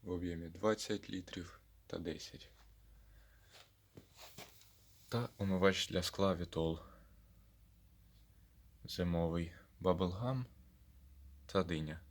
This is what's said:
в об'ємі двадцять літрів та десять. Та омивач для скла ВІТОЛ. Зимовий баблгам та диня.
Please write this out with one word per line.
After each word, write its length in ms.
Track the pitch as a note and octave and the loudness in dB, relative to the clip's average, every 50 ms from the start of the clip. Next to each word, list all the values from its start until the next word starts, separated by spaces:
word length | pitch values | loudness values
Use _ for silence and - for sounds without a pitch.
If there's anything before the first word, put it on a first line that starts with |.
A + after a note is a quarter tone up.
в 80 | - G2 | -4 -4
об'ємі 400 | F2+ F2+ F2 F2+ F2 E2 E2 E2+ | -4 -2 -2 -2 -4 -4 -6 -10
двадцять 600 | F2 - - G#2+ A2 - - - G#2+ G2+ - - | -10 0 2 2 2 2 0 -4 -4 -4 -4 -6
літрів 500 | G2+ F#2 F2 - - F#2+ F2 - - - - - - - - - | -8 -8 -8 -8 -8 -10 -10 -10 -14 -20 -20 -20 -20 -20 -12 -8
та 100 | - E2+ | -8 -4
десять. 520 | E2+ E2+ D#2 - - - - - - - - - - - - - - - - - - - - - - - - - - - - - - - _ _ _ _ _ - - - - - - - - - - - - - - - - - - - - - - - | -4 -4 -4 -6 -8 -14 -14 -16 -18 -18 -20 -20 -20 -20 -20 -20 -20 -20 -20 -20 -20 -20 -20 -20 -20 -20 -20 -20 -20 -20 -20 -20 -20 -20 _ _ _ _ _ -20 -20 -20 -20 -20 -20 -18 -16 -18 -18 -18 -20 -20 -20 -20 -20 -20 -20 -20 -20 -20 -12 -4
Та 200 | - A#2 A#2+ A#2 - - | -2 -2 -2 -2 -4 -2
омивач 500 | G2+ G2 F#2+ F#2 F#2 G2 F#2 - - - | 0 2 4 8 8 8 8 6 0 0
для 160 | - F2+ F2 | 0 0 0
скла 320 | - - - G2 G2 F#2 | 0 0 2 4 4 4
ВІТОЛ. 440 | E2 F2 E2 - D#2+ D#2+ E2 E2 E2 - - - - - - - - - - - - - - - - - - - - - - - - - - - - - - - - - - - - - - - - - | 2 -2 -4 0 2 2 2 2 0 -6 -16 -20 -20 -20 -20 -20 -20 -20 -20 -20 -20 -20 -20 -20 -20 -20 -20 -20 -20 -20 -20 -20 -20 -20 -20 -20 -20 -20 -20 -20 -20 -20 -20 -20 -20 -20 -20 -20 -18 -12
Зимовий 680 | - - - F2+ F2 E2+ E2+ E2+ E2 E2 E2+ E2+ E2+ - - - - - - | -10 -2 0 0 2 2 2 2 2 2 0 -2 -2 -6 -14 -20 -20 -18 0
баблгам 680 | - F#2 F2+ E2+ F#2 F2+ F2+ G2 A2+ B2 C3 C3 B2+ - - - - - - - - - - - - - - - - - - - - | 4 4 4 4 4 0 0 -2 -2 -2 -2 -2 -4 -8 -12 -20 -20 -20 -20 -20 -20 -20 -20 -20 -20 -20 -20 -20 -20 -20 -20 -20 -20
та 180 | - - G2 F2+ | 0 2 2 2
диня. 360 | E2 E2+ D#2 D#2 D2+ D#2 E2+ - - | 4 0 -2 -2 -4 -6 -8 -12 -18